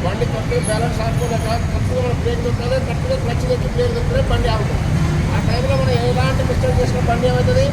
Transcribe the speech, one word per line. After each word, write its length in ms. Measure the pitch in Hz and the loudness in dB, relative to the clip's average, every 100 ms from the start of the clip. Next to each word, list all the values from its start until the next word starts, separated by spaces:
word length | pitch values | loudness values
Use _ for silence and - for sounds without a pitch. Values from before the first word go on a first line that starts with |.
బండి 220 | - - - | -4 -2 -2
కరెక్ట్గా 280 | - - 240 - | -2 -2 -2 0
బ్యాలెన్స్ 320 | 160 233 - - | -2 -2 -2 -2
ఆడుకోలేక 400 | - - - - 233 - | 0 0 -2 0 -2 -2
కరెక్ట్గా 300 | - - 254 | -2 -2 0
మనం 140 | 269 247 | 0 0
బ్రేక్ 180 | 233 233 - | 0 -2 -2
దొరకాలి, 320 | - 247 262 254 | -2 0 -2 -2
కరెక్ట్గా 280 | 254 277 269 | -2 -2 -2
క్లచ్ 200 | 262 262 - | 0 -2 0
తెచ్చి 200 | 247 - - | 0 0 0
బ్రేక్ 180 | 247 240 | 0 0
దొరికితే 260 | - - - | 0 0 2
బండి 180 | 240 247 | 2 2
ఆగుతుంది. 300 | - - - - - - - - | 0 0 0 0 0 2 0 0
ఆ 40 | - - | 0 0
టైంలో 280 | - 269 277 | 0 0 2
మనం 120 | 262 247 240 | 2 2 0
ఎలాంటి 340 | 254 262 262 254 | 0 0 0 0
మిస్టేక్ 280 | 247 254 247 | 0 2 2
చేసినా 200 | 247 247 247 | 0 0 0
బండి 180 | 233 254 | 2 2
ఏమవుతుంది 340 | 247 247 247 269 | 2 2 2 2